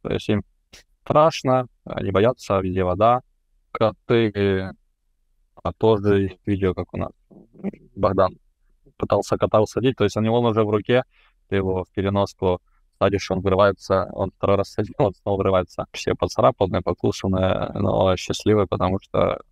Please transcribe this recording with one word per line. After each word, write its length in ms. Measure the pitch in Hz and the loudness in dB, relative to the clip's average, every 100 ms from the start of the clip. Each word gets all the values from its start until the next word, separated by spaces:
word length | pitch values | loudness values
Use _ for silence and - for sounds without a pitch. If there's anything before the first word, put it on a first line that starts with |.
То 60 | - | -4
есть 160 | 101 - | -6 -2
им 120 | 107 - _ _ - _ _ - | -4 -4 _ _ -20 _ _ 0
страшно, 640 | 151 160 - 135 127 127 _ - | 2 2 2 0 0 -2 _ -12
они 260 | - 101 | -6 0
боятся, 480 | 95 110 - - 98 | 4 2 2 -2 -2
везде 220 | 95 90 | 0 0
вода. 380 | 90 90 110 123 _ _ _ _ _ | 0 2 4 2 _ _ _ _ _
Коты, 1000 | - 110 - - 117 113 101 101 95 95 - _ _ _ _ _ _ _ - | 0 0 0 0 2 2 0 0 0 -4 -12 _ _ _ _ _ _ _ -10
а 80 | 87 - | -10 0
тоже 440 | 110 107 104 98 | 2 4 4 2
есть 160 | 98 - - | 0 -6 -4
видео, 260 | 98 95 | 0 0
как 200 | 87 90 | -2 -8
у 40 | 92 | -8
нас 140 | - _ _ - 107 - 196 - - - | -8 _ _ -20 -20 -12 -12 -12 -20 -2
Богдан 420 | 98 98 92 - _ _ _ _ _ _ | 0 2 0 -2 _ _ _ _ _ _
пытался 400 | - 104 - 101 | -2 -2 -2 -2
кота 240 | 95 110 | 0 2
усадить, 340 | 104 - 123 131 | 0 0 -2 0
то 60 | 104 | -2
есть 120 | 107 | 0
у 40 | |
него 180 | 110 117 | 0 2
он 60 | 120 | 2
уже 180 | 110 | 0
в 60 | 107 | 0
руке, 340 | 104 101 123 - _ _ _ _ | -2 2 0 0 _ _ _ _
ты 80 | 101 | -2
его 260 | 95 92 | -2 -4
в 60 | 90 - | -6 -4
переноску 640 | 98 101 98 - 95 90 _ _ _ _ | -2 0 -2 -2 -2 -2 _ _ _ _
садишь, 320 | 98 92 - | 0 0 -2
он 100 | 92 | -2
вырывается, 680 | 95 92 101 95 - 95 - | 0 2 2 0 -2 -2 -2
он 180 | - 95 _ | -6 -8 _
второй 200 | 101 98 | 0 0
раз 120 | 98 | 0
садил, 240 | - 101 - | -6 -6 -2
он 140 | 117 | -2
снова 240 | 90 - 98 | -2 -4 -2
вырывается. 480 | 98 92 87 - - | 0 0 -2 -8 -10
Все 220 | - - - | -8 -4 -2
поцарапанные, 680 | 90 - 123 - 95 98 | -2 2 0 2 -2 -2
покусанные, 880 | 87 87 113 - 98 92 95 - - - | -4 -2 -2 -2 -4 0 0 -2 -4 -2
но 400 | 101 107 95 92 | -2 2 2 0
счастливые, 500 | - - 104 107 95 | -4 -4 0 2 0
потому 320 | 92 92 95 | -2 -2 -2
что 400 | _ - 92 - - | _ -2 0 -2 -10